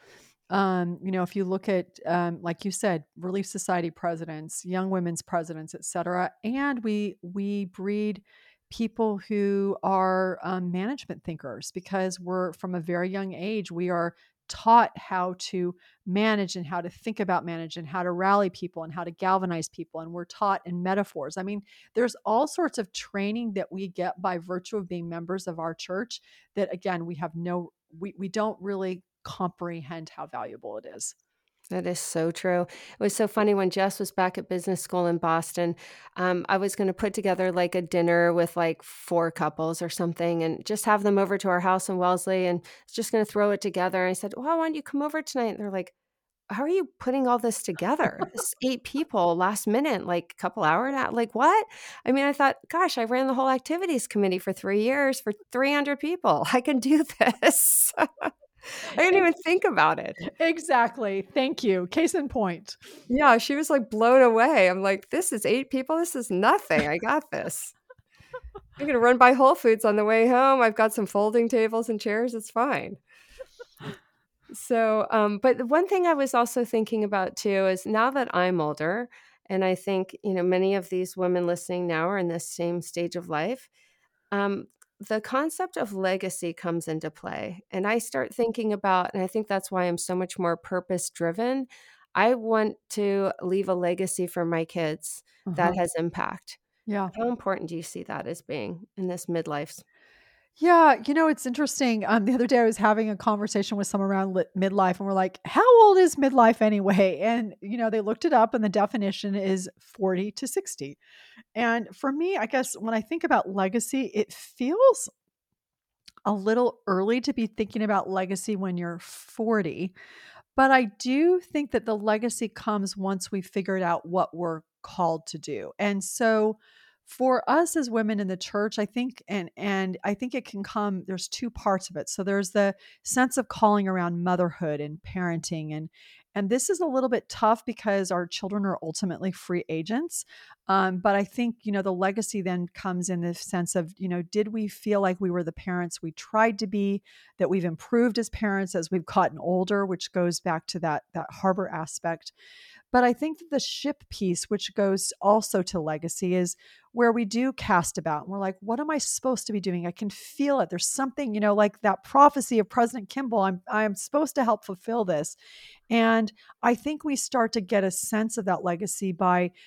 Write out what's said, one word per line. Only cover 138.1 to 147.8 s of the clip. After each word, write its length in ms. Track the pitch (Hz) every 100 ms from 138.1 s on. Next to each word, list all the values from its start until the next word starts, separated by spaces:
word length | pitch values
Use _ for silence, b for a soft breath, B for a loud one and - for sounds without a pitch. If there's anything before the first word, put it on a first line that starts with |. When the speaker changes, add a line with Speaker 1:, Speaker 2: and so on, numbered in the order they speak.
Speaker 1:
our 140 | 180 175
children 400 | - 196 202 196
are 140 | 180
ultimately 500 | 160 156 190 160 190
free 340 | 175 - 180 -
agents. 560 | 160 165 233 330 - - B B B -
Um, 320 | 190 190 185
but 160 | 202 196
I 100 | 202
think, 320 | - 240 226
you 80 | 214
know, 100 | 202
the 120 | 196
legacy 480 | 180 190 196 214 214
then 260 | 185 180 175
comes 360 | - 196 180 175
in 120 | 180
the 120 | 170
sense 420 | 170 - 185 175 190
of, 180 | 165 190
you 100 | 185
know, 120 | 180
did 260 | 170 208 214
we 140 | 226 208
feel 340 | - - 202
like 180 | 196 180
we 100 | 190
were 140 | 175
the 80 | 165
parents 500 | - - 180 175 -
we 100 | 165
tried 440 | - - 214 226 202
to 80 | 220
be, 360 | 202 202 196 - b b b
that 120 | 185
we've 160 | 190 175
improved 520 | 165